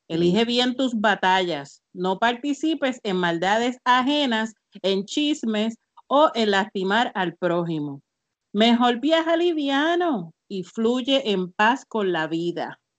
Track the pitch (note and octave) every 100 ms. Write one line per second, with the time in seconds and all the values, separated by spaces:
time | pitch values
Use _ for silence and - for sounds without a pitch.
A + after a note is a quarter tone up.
0 | - E3 F3 G3 A#3 A#3+ B3+ B3+ C4 A#3+
1 | G#3+ F#3+ F#3+ F#3+ F3+ D3+ C#3+ - _ F#3
2 | F3+ F#3+ A#3 A#3+ C#4+ C#4+ D#4 D4+ C4+ B3
3 | G#3 F#3 F3 E3+ F3+ A3 A#3+ B3+ - B3
4 | B3+ D4 C#4 A3 A3 - _ G3+ F#3+ F#3+
5 | G3+ - D4 D4 A#3 G#3+ A3 A3+ _ _
6 | - C4+ D#4 A#3+ G#3+ G3 G3+ G3+ F#3+ G#3+
7 | B3 G#3 F3+ E3 F3 F3 E3+ D#3 D3 C#3+
8 | _ _ _ _ _ G3+ A3+ A#3 B3 A#3+
9 | C#4 D#4+ E4 E4 F4 D#4 C#4 C#4 D#4 F4
10 | F4+ B3+ E3+ - - G3 F3 - A3+ B3+
11 | B3 C4+ B3 F#3+ F#3 - G#3+ C4+ - A3
12 | G3 E3+ D#3 E3 F3 D#3+ A#2 - _